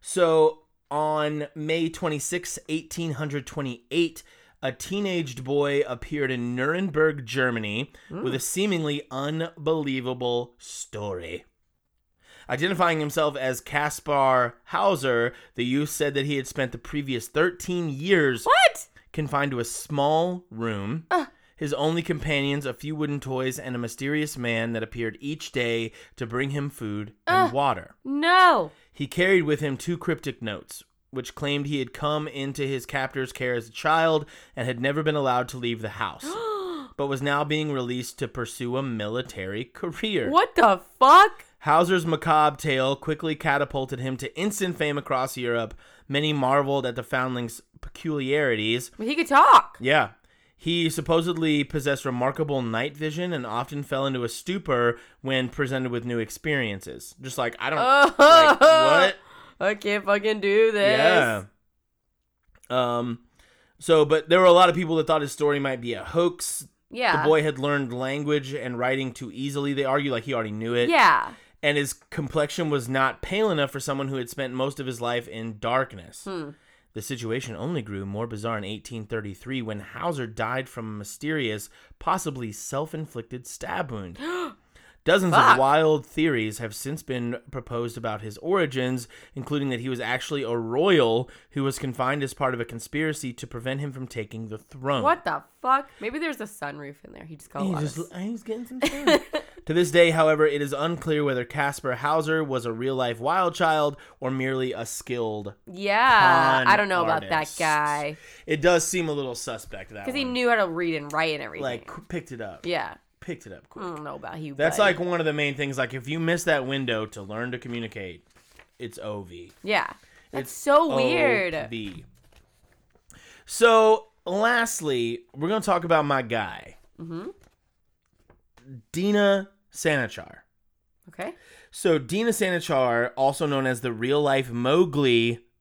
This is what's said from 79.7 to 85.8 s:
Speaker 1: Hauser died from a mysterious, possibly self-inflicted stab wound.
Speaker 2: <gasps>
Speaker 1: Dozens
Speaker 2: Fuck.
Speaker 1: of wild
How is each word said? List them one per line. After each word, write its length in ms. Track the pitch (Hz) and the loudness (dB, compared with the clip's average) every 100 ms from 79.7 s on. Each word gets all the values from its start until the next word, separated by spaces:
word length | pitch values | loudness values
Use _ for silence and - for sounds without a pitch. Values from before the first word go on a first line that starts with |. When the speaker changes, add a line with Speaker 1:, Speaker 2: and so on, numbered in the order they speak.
| 104 | -8
Speaker 1:
Hauser 460 | 101 120 170 151 120 | -10 -8 -6 -4 -6
died 420 | 107 110 127 131 | -4 -4 -4 -6
from 180 | - 110 | -10 -10
a 100 | 107 | -10
mysterious, 680 | 101 - 147 156 123 107 - - _ - | -12 -10 -6 -2 -2 -4 -10 -20 _ -10
possibly 520 | - 180 160 135 117 | -4 -2 -4 -8 -10
self-inflicted 960 | 104 - 135 156 156 156 123 113 127 127 | -10 -8 -6 -6 -8 -10 -12 -12 -14 -14
stab 440 | - - - 156 | -14 -8 -6 -6
wound. 260 | 113 92 85 | -8 -10 -10
Speaker 2:
<gasps> 60 | 302 359 330 214 _ _ _ _ | -8 -8 -8 -12 _ _ _ _
Speaker 1:
Dozens 280 | - 185 185 | 2 4 6
Speaker 2:
Fuck. 200 | 180 - | 6 6
Speaker 1:
of 40 | 185 | 6
wild 460 | 135 151 | 6 6